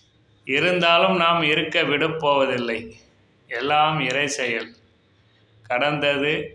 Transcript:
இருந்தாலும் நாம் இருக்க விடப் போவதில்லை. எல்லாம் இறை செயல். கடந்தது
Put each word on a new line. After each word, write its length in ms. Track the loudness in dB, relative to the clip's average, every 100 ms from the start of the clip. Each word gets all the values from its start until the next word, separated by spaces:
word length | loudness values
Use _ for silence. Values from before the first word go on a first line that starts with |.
| _ _ _ _
இருந்தாலும் 720 | -4 -2 0 2 4 4 4 2
நாம் 260 | 2 2
இருக்க 400 | 2 0 0 0
விடப் 360 | 0 0 -2 -2
போவதில்லை. 760 | 0 2 2 -2 -4 -6 -8 -18 _ _ _ _ -12
எல்லாம் 520 | -6 -2 2 2 0
இறை 260 | -2 -2 -2
செயல். 480 | -4 -4 -4 -8 -16 _ _ _ _ _ _ _ _
கடந்தது 920 | -6 -2 0 0 0 0 -2 -2 -6